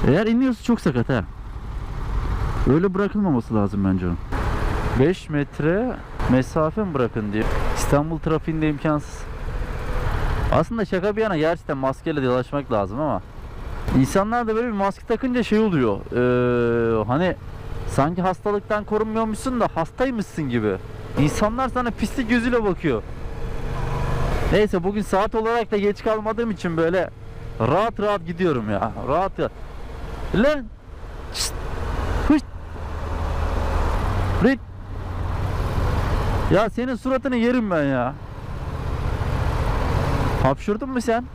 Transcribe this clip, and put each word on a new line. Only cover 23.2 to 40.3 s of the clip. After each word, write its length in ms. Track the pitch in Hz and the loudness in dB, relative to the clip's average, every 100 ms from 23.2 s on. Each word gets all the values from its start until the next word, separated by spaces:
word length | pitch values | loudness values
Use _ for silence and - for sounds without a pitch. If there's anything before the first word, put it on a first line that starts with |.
| - - - - - - - - - - - - - | -8 -6 -4 -4 -4 -2 -2 -2 0 0 0 0 2
Neyse 320 | 185 208 190 | 4 4 2
bugün 180 | 175 208 | 0 -2
saat 320 | 202 190 214 | 0 2 2
olarak 360 | 220 220 233 214 | 0 0 0 0
da 80 | 214 | 0
geç 260 | 202 202 | 0 0
kalmadığım 460 | 233 220 214 220 233 | 0 0 -2 -2 -2
için 260 | 196 185 165 | -2 -2 2
böyle 340 | 165 180 165 - - - - - | 2 2 0 -6 -14 -12 -10 0
rahat 400 | 113 160 226 214 | 2 4 2 0
rahat 260 | 208 202 165 | 0 0 -2
gidiyorum 440 | 170 180 135 107 | 0 2 2 0
ya. 220 | 101 110 104 120 | 0 -2 -4 0
Rahat 320 | 151 190 - | 0 0 -2
rahat. 120 | 135 - - - - - - - - | -4 -4 -12 -10 -10 -10 -10 -8 -2
Lan! 300 | 165 262 302 220 - - - - - - | 4 4 2 -4 -14 -16 -14 -12 -12 -10
Şşt! 180 | - - - - - - - - - - | -6 -4 -4 -6 -4 -4 -2 -2 0 4
Hışt! 160 | 302 - - - - - - - - - - - - - - - - - - - - | 2 2 -12 -12 -10 -8 -8 -6 -4 -2 -2 0 0 0 0 2 2 0 0 0 4
Rit! 160 | 247 269 - - - - - - - - - - - - - - - - - - - | 4 4 -2 -12 -10 -8 -6 -6 -4 -2 -2 -2 0 0 2 2 2 2 2 2 4
Ya 160 | 175 220 | 4 2
senin 240 | - 254 | 0 -2
suratını 420 | 254 254 262 269 247 | -2 0 0 2 2
yerim 340 | 226 254 220 | 4 2 2
ben 140 | 170 | 2
ya. 300 | 143 131 120 139 - - - - - - - - - - - - - - - - - - - - - | 2 2 0 -4 -12 -12 -8 -6 -6 -4 -4 -2 -2 -2 -2 0 0 0 0 0 0 0 0 0 0